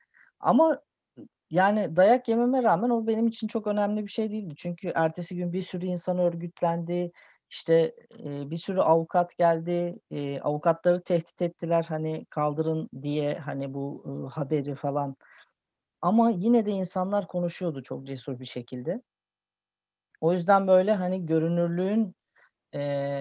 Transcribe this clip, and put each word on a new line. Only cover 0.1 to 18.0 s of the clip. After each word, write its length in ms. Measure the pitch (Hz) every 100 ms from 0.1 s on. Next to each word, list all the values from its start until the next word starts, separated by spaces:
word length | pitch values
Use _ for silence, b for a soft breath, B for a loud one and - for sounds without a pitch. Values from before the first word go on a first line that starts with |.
| b b -
Ama 380 | 143 220 320 294 _ _ _ - - _ -
yani 460 | 160 190 214 185 165
dayak 320 | 190 254 254
yememe 340 | 226 247 262
rağmen 280 | 240 175 233
o 160 | 240 220
benim 200 | 220 226
için 200 | 226 214
çok 180 | 226 208
önemli 400 | 208 202 214 208
bir 40 |
şey 200 | - 220
değildi. 240 | 214 196 147
Çünkü 360 | 175 170 185
ertesi 420 | - 160 160 170 180
gün 160 | 175
bir 100 | 175
sürü 240 | 175 180 185
insan 320 | 175 - 180
örgütlendi. 960 | 175 170 170 - 170 170 165 175 175 b b b _
İşte, 440 | - - 165 160 - - -
e, 260 | 147 143 143
bir 60 | 165
sürü 240 | - 190
avukat 580 | 160 165 165 180 175 -
geldi. 600 | 170 165 165 175 175 175 -
E, 300 | 147 143 139
avukatları 600 | - 147 170 165 180 180
tehdit 400 | - 175 165 -
ettiler 440 | 175 - 165 165 160
hani 380 | 160 156 156 -
"Kaldırın." 600 | - 151 147 160 160 160 -
diye 320 | 143 147 147
hani 400 | 151 139 139 139
bu, 300 | 139 139 - -
e, 40 | 143 139
haberi 400 | - 139 151 139
falan. 420 | 139 143 143 139 135 b b b _ _ _ _ -
Ama 280 | 170 220 233
yine 360 | 190 208 240 208
de 40 |
insanlar 560 | 196 185 185 185 202 185
konuşuyordu 560 | 180 175 - 180 139
çok 240 | 131 135